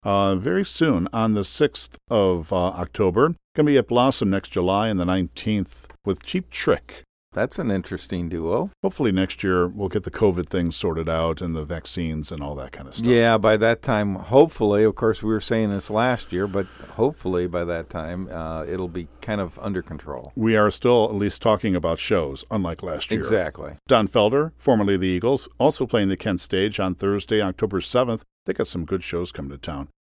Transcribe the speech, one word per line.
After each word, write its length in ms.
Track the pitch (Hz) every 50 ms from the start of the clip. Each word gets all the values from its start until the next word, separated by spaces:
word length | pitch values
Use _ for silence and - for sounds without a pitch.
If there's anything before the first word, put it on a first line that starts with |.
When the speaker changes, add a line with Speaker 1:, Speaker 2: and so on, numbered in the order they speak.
| _
Speaker 1:
uh, 320 | 107 98 98 101 98 98
very 300 | 92 98 135 180 190 202
soon 420 | - - - 165 160 127 87 85 - -
on 220 | 113 113 113 107
the 100 | 104 98
sixth 520 | - - - 151 147 - - - - - - _ _
of, 420 | 120 110 98 95 - - 80 - 98
uh, 40 | 92 87 92
October. 680 | 98 85 87 - - - 107 92 87 104 131 165 170 - _ _ _
Gonna 120 | - 151 147
be 100 | 143 131
at 80 | 117
Blossom 420 | - 113 123 123 135 131 - 120 98
next 200 | 95 98 - -
July 400 | - 95 90 90 95 101 107 113
and 100 | 107 92
the 80 | 87
nineteenth 800 | 90 92 95 90 82 - - - 110 107 104 92 - - - - - - _ _
with 200 | 208 190 - -
Cheap 260 | - - 185 185 -
Trick. 540 | - - - - 123 - - - - - - _ _ _ _ _ -
Speaker 2:
That's 240 | - 110 135 - -
an 120 | 170 120
interesting 580 | 98 95 90 - 98 92 - - 95 87 87 82
duo. 420 | 80 82 80 82 92 123 165 202 _ _ -
Speaker 1:
Hopefully 280 | 294 285 - 147 113
next 320 | 95 92 95 92 - - -
year 240 | 95 92 90 87
we'll 220 | 87 98 101 101 95
get 140 | - 107 90
the 80 | -
covid 400 | - - 113 104 90 85 90 -
thing 200 | - 92 87 85
sorted 380 | 78 - - 90 80 80 82 80
out 320 | 80 80 82 82 82 78
and 160 | 92 85 82
the 80 | 80 76
vaccines 640 | 76 87 82 - - - - 85 80 80 78 76 -
and 120 | - 76 73
all 120 | 73 73
that 160 | 69 65 - -
kind 140 | - 67
of 80 | 67 -
stuff. 120 | - 113
Speaker 2:
Yeah, 320 | 120 123 117 117 117 117 107
by 180 | 98 110 110
that 240 | 107 107 113 117 -
time, 360 | - - 123 107 104 101 95
hopefully, 680 | 90 - - 117 135 156 160 - - 120 104 101 101 110
of 120 | 110 101
course, 260 | - 127 110 107 - -
we 80 | 107
were 100 | 110 107
saying 300 | - - 117 113 110 104
this 180 | 101 98 - -
last 420 | 104 107 120 127 123 117 - -
year, 160 | - 90 98
but 200 | 101 92 101 95 92 - - - -
hopefully 560 | - - 113 139 151 - - 92 92 90 90
by 180 | 90 85 87 87
that 240 | 85 87 82 80 -
time, 400 | - 87 78 80 87 90 95 85
uh, 360 | 90 82 80 80 80 80 78 85
it'll 180 | 85 92 92
be 220 | 87 82 90 85 78 - - -
kind 180 | - 107 104
of 180 | 95 85 - - -
under 180 | 110 98 92
control. 500 | 85 - 82 71 - 73 71 62 64 67 -
Speaker 1:
We 200 | - 107 113 113
are 140 | 107 107 107
still 340 | - - - 123 123 120 107
at 100 | - 110
least 260 | 101 101 101 - -
talking 340 | - 113 107 101 - 110 92
about 240 | 87 78 82 82 -
shows, 460 | - - 110 92 80 69 67 - - _
unlike 320 | 110 107 92 85 85 - -
last 280 | 90 78 - - -
year. 100 | 113 -
Speaker 2:
Exactly. 560 | - 67 110 101 87 78 - - 76 73 76 - _ -
Speaker 1:
Don 200 | 131 117 107 95
Felder, 440 | - 120 104 107 120 139 151 160 - _
formerly 400 | - - 127 107 104 98 101 92
the 100 | 92 92
Eagles, 400 | 92 90 92 117 139 131 - - -
also 300 | _ 123 151 156 - 135
playing 220 | 117 - 117 101 98
the 100 | 95 -
Kent 240 | - 113 95 87 -
Stage 360 | - - 95 98 107 101 -
on 160 | 98 95 90
Thursday, 460 | - - 98 101 101 - - 113 107
October 400 | 104 95 90 - - 101 98 90
seventh. 440 | 82 - - 123 127 123 117 110 - _ _ _ _
They 80 | - 95
got 140 | - 92
some 180 | - - 90 82
good 180 | - 95 92 -
shows 300 | - - 85 87 - -
coming 200 | - 76 69 71
to 40 |
town. 320 | 67 - - 78 69 69 - _ _